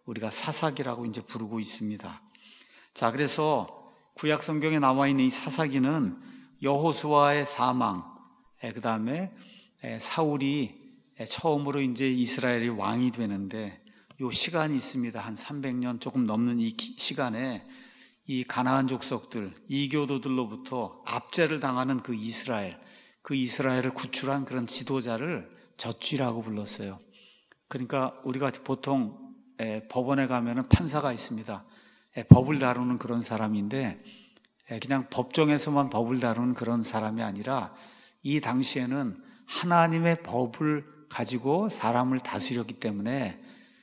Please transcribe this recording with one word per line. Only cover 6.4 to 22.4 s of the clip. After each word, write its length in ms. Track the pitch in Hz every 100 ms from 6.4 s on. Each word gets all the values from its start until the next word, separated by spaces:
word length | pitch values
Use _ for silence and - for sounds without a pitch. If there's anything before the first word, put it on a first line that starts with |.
| - -
여호수아의 880 | 135 143 165 143 151 147 143 147 143
사망, 560 | - 127 127 113 90 - - - _ _ -
에, 80 | 117
그다음에, 600 | 110 113 113 113 156 190 - - - - -
에, 160 | 120 113
사울이, 720 | - - 156 143 139 147 110 - - - _ -
에, 40 |
처음으로 560 | 113 - 165 147 143 143
이제 300 | 135 120 135
이스라엘이 600 | 123 120 - 123 120 120
왕이 420 | 107 101 117 123
되는데 680 | 120 110 98 98 110 104 - - - _ -
요 120 | 127
시간이 440 | 110 - 165 156 135
있습니다. 440 | - 131 120 107
한 160 | 107 104
삼백 400 | - 147 135 123
년 240 | 123 117
조금 240 | 127 131
넘는 340 | 113 107 120 120
이 140 | 113
기-, 240 | 110 - -
시간에 680 | - 139 127 113 131 104 - - - - - _ -
이 180 | 127
가나안 440 | 123 127 127 135 131
족속들, 680 | 127 - 117 - 117 95 - -
이교도들로부터 1300 | 135 135 147 139 139 135 127 110 110 - 127 104 - -
압제를 540 | 123 - - 156 151
당하는 380 | 135 127 131 127
그 160 | 123
이스라엘, 640 | 113 110 110